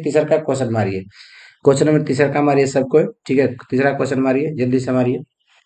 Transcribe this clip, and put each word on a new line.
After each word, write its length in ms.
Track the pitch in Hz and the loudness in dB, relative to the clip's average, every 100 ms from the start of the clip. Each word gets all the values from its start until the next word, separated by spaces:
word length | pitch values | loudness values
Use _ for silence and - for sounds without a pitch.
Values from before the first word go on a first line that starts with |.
तीसरा 200 | 156 147 | 0 0
का 140 | 147 160 | 2 0
क्वेश्चन 340 | - 127 120 | 0 -4 -2
मारिए, 300 | 113 98 95 95 - - - - _ 143 | -2 -2 -4 -12 -20 -20 -20 -20 _ 2
क्वेश्चन 220 | 135 151 | 4 2
नंबर 160 | 151 | 2
तीसरा 240 | 147 135 139 | 0 0 0
का 120 | 147 | 2
मारिए 240 | 147 143 135 | 0 2 2
सबको, 360 | 139 131 151 196 - - | 0 2 2 0 -6 -2
ठीक 120 | 135 | 0
है, 80 | 123 120 - | 0 -4 -6
तीसरा 200 | 131 139 | 0 0
क्वेश्चन 280 | 139 131 131 | 0 -2 -2
मारिए, 340 | 131 131 156 117 | 0 0 -2 -4
जल्दी 240 | 127 127 | -2 -2
से 120 | 127 | 0
मारिए। 280 | 127 123 147 - _ _ _ | -2 0 -4 -8 _ _ _